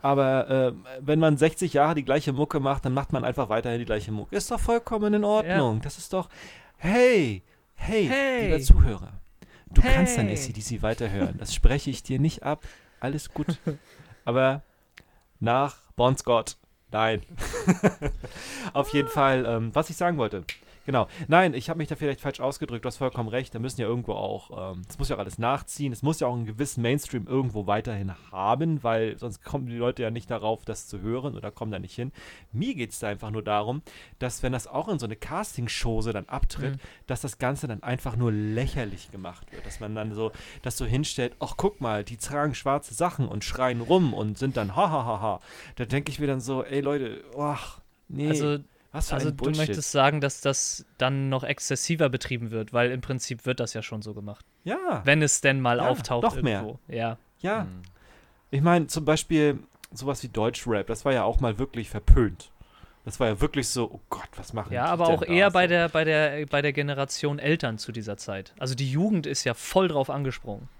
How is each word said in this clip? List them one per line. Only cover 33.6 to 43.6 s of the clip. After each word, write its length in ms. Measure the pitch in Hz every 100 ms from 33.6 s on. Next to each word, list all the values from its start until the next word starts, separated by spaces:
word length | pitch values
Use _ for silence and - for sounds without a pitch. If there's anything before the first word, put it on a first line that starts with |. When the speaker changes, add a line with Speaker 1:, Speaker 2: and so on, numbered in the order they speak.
| 107 139 - - - -
Speaker 1:
dass 240 | 127 -
wenn 80 | 127
das 160 | 123 -
auch 200 | 135 185
in 120 | 175
so 60 | 117
eine 100 | 110
Castingshow 880 | - 160 208 - 120 - 120 113
dann 260 | 110 104 90
abtritt, 460 | - - - 139 135
Speaker 2:
Mhm. 40 | - - -
Speaker 1:
dass 120 | 123
das 180 | 135 -
Ganze 280 | 123 139 139
dann 160 | 107
einfach 320 | - 127 131
nur 160 | 113 120
lächerlich 800 | 107 107 110 127 139 110 101 -
gemacht 400 | 98 87 90 -
wird. 160 | - -
Dass 140 | -
man 160 | 107 110
dann 180 | 107
so, 160 | 104 110 - - -
das 140 | 127 -
so 80 | 123
hinstellt, 480 | 127 147 - 123 -
ach 140 | - -
guck 240 | 196 -
mal, 240 | 123 107
die 120 | 104 117
tragen 380 | - 147 151
schwarze 400 | 127 139 143 -
Sachen 320 | 107 175 170 127
und 160 | 107
schreien 380 | - -